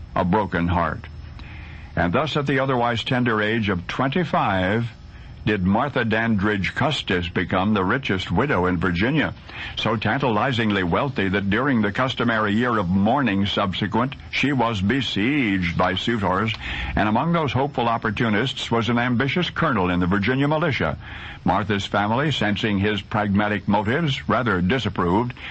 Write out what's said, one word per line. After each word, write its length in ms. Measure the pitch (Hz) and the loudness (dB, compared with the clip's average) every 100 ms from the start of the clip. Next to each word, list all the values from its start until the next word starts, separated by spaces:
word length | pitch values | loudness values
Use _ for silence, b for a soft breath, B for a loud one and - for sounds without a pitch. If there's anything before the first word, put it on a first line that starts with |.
| - | -6
a 100 | - | -2
broken 440 | 90 107 92 87 87 | 2 2 2 0 0
heart. 380 | 87 80 - - - B B B B B B B 82 | 0 0 -4 -10 -16 B B B B B B B -2
And 160 | 87 | 0
thus, 240 | 117 151 151 | 0 0 0
at 100 | 143 | 0
the 120 | 135 | 2
otherwise 460 | 135 123 120 113 | 2 2 2 0
tender 360 | - 127 123 107 | 0 0 2 2
age 280 | 104 117 104 | 2 2 0
of 180 | 87 - | -2 -4
twenty-five, 1000 | - 135 180 165 170 123 95 92 113 117 - B B B B - | -2 0 0 0 0 2 2 2 0 -2 -8 B B B B 0
did 160 | 104 | 2
Martha 440 | 90 107 139 135 117 | 2 2 0 0 0
Dandridge 680 | 110 117 104 104 101 85 | 2 2 2 2 0 -2
Custis 540 | - 143 139 - 90 87 | 0 0 0 0 0 0
become 460 | 92 87 95 101 | -2 0 2 2
the 100 | 107 | 2
richest 480 | 92 120 - 92 - | 2 0 0 -2 0
widow 320 | 87 147 98 | 0 2 2
in 140 | 90 90 | 2 2
Virginia, 560 | 92 85 117 156 92 - B B B - | 0 0 2 2 0 -4 B B B -4
so 180 | 110 | -2
tantalizingly 880 | 110 107 135 139 107 131 117 107 101 | 0 0 0 2 2 2 0 0 2
wealthy 460 | 87 95 139 135 95 | 2 0 0 0 0
that 220 | 101 98 | 0 2
during 320 | 107 143 120 | 2 2 2
the 100 | 104 | 2
customary 600 | 101 127 - 120 110 107 | 0 0 0 0 2 2
year 240 | 107 123 110 | 2 2 2
of 100 | 87 | 2
mourning 560 | 98 104 139 117 98 | 2 4 2 2 2
subsequent, 680 | 98 - 101 87 101 110 135 - - | 0 0 -2 -2 -2 0 -2 -4 -6
she 240 | - 135 | -2 0
was 260 | 135 113 101 | 2 0 2
besieged 960 | 98 135 110 95 117 147 110 95 87 82 | 0 0 0 0 0 2 2 0 0 0
by 200 | 92 92 | 0 0
suitors, 580 | - 117 92 92 113 - B B B - | -2 0 0 0 0 -4 B B B -2
and 140 | 104 | 0
among 240 | 113 165 | 0 0
those 180 | 170 147 | 0 0
hopeful 380 | 123 135 - 117 | 0 -2 0 0
opportunists 800 | 113 110 104 117 104 135 - - | 0 -2 0 0 2 0 -4 -2
was 180 | 117 110 | 0 2
an 100 | 120 | 2
ambitious 520 | 123 120 139 180 170 | 2 0 0 0 -2
colonel 400 | - 156 110 90 | 0 0 2 2
in 100 | 90 | 2
the 60 | 90 | 2
Virginia 420 | 101 101 131 143 | 2 2 2 2
militia. 480 | 156 165 117 80 71 B B B B | 2 0 0 -2 -4 B B B B
Martha's 400 | 87 95 101 101 | 0 0 0 -2
family, 480 | - 104 104 120 156 | 0 0 0 0 0
sensing 460 | 131 104 101 110 98 | 0 -2 0 0 0
his 240 | 104 104 | 0 0
pragmatic 680 | - 107 104 98 104 104 - | -2 -2 2 2 2 0 0
motives, 580 | 104 101 143 160 139 - | 0 2 0 0 -2 0
rather 360 | 110 117 92 | 0 2 2
disapproved, 720 | 90 131 101 - 87 98 123 B B | 2 0 -2 0 2 2 0 B B